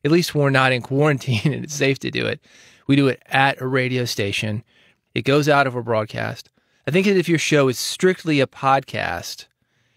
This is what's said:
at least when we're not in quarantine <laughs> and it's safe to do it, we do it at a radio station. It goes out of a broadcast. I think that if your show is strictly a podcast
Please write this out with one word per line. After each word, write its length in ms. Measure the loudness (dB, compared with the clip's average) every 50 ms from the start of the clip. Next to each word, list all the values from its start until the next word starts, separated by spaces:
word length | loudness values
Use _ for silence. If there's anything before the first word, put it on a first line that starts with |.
| 0
at 80 | 2
least 200 | 2 2 2 0
when 120 | 0 0 2
we're 60 | 2
not 200 | 2 2 2 2
in 100 | 0 -2
quarantine 600 | -4 -2 0 2 2 2 0 0 -2 -2 -2 0
<laughs> 100 | 0 -2
and 120 | -2 -4 -6
it's 100 | -10 -4
safe 240 | -2 0 0 0 -2
to 100 | -6 -6
do 140 | -4 -4 -4
it, 140 | -4 -6 -8 _ _ _ -20 -20 -20 _ _ _
we 80 | 2 2
do 140 | 4 4 2
it 120 | 0 -2 _
at 340 | -2 0 2 2 2 0 -2
a 60 | -4
radio 380 | -2 -2 -2 0 0 -2 -2 -2
station. 580 | -4 -4 -4 -4 -4 -4 -4 -4 -4 -4 -6 -8 _ _ _ _ _ _ _ _ _
It 100 | -8 -4
goes 260 | 0 2 2 2 2 2
out 180 | 2 2 2
of 80 | 0 -2
a 80 | -6
broadcast. 680 | -4 -2 -2 -2 -2 -4 -6 -8 -6 -8 -8 -10 -16 _ _ _ _ _ _ _ _
I 60 | -2
think 140 | 0 2 2 4
that 80 | 4
if 120 | 2 2 2
your 100 | 0 0
show 280 | 2 2 2 4 4
is 140 | 2 0 -2
strictly 580 | -6 -8 -2 0 2 2 2 0 -2 0 2 2
a 80 | 0
podcast 1000 | 0 -2 -2 2 2 2 2 0 -4 -6 -6 -4 -4 -6 -8 -8 -12 -14 -16 -18 _ _ _ _ _ _ _ _ _ _